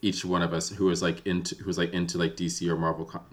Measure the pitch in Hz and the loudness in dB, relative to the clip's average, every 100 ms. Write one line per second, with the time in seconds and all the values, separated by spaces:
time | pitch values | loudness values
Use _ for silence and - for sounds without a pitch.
0 | 104 92 90 90 85 82 - 98 92 85 | 0 0 0 0 2 0 -4 2 2 4
1 | 87 82 98 87 87 - 98 87 87 90 | 2 0 0 -2 -2 -6 -4 0 0 0
2 | 85 87 82 - 117 - 85 82 82 80 | -2 0 0 0 -2 -2 0 2 0 -2
3 | 82 90 - | -6 -10 -12